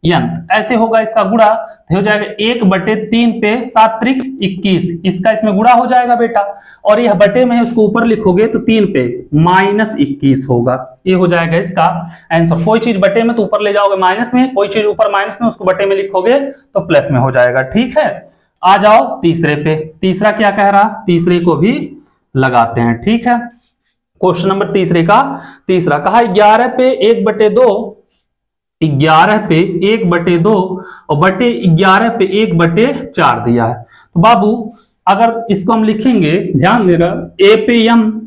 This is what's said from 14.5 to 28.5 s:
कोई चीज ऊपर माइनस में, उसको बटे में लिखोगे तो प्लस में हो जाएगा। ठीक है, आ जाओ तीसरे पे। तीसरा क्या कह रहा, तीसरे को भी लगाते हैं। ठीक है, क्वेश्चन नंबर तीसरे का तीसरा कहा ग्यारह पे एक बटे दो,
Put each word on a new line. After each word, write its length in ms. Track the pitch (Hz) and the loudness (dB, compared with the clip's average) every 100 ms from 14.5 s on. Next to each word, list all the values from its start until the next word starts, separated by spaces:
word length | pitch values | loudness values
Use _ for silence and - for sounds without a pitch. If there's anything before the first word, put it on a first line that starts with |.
कोई 140 | 254 202 | -2 -2
चीज 180 | 220 208 | -2 -2
ऊपर 260 | 202 214 | 0 0
माइनस 260 | 196 202 - | 0 -4 -4
में, 60 | 233 | -4
उसको 180 | - 190 | -2 -4
बटे 200 | 185 196 | -2 0
में 100 | 196 | -2
लिखोगे 440 | 196 190 185 277 | -2 -2 0 0
तो 400 | 277 - _ 202 | -2 -12 _ -8
प्लस 300 | 165 143 - | 0 0 0
में 80 | 131 | -2
हो 120 | 131 | 0
जाएगा। 300 | 127 123 127 131 | 2 0 0 -2
ठीक 280 | 208 254 - | -2 -2 0
है, 120 | 262 - - _ _ _ | -2 -4 -16 _ _ _
आ 120 | 180 202 | 2 2
जाओ 400 | 208 220 - - | 4 4 2 -2
तीसरे 340 | 170 165 156 147 | -2 0 0 -2
पे। 180 | 151 156 156 - | -2 -4 -6 -4
तीसरा 300 | 190 185 214 | -2 0 0
क्या 180 | 214 208 | 0 -2
कह 180 | 202 202 | 2 2
रहा, 340 | 202 208 - - | 2 0 -2 -2
तीसरे 340 | 170 175 175 | 0 2 0
को 140 | 175 151 | 0 0
भी 200 | 185 285 - - _ _ _ 135 | 0 -2 -6 -14 _ _ _ -2
लगाते 460 | 131 127 117 - | 0 2 0 0
हैं। 200 | 117 117 | -2 -2
ठीक 260 | - 233 233 | -2 -2 0
है, 120 | 240 240 _ _ _ _ _ _ _ | -2 -4 _ _ _ _ _ _ _
क्वेश्चन 260 | 180 170 190 | -2 0 -2
नंबर 220 | 196 202 | -2 -2
तीसरे 300 | 196 175 170 | -2 0 0
का 180 | 170 202 185 - - - - | 2 2 0 -6 -16 -20 -2
तीसरा 300 | 185 170 143 | -2 0 -2
कहा 220 | 165 214 | 0 0
ग्यारह 440 | 240 185 208 220 240 | 2 4 4 4 2
पे 220 | - 254 262 | 0 0 2
एक 200 | 202 226 196 | 0 2 0
बटे 240 | 208 214 | 0 2
दो, 460 | 202 254 202 208 - _ _ _ _ _ | 4 2 2 -6 -14 _ _ _ _ _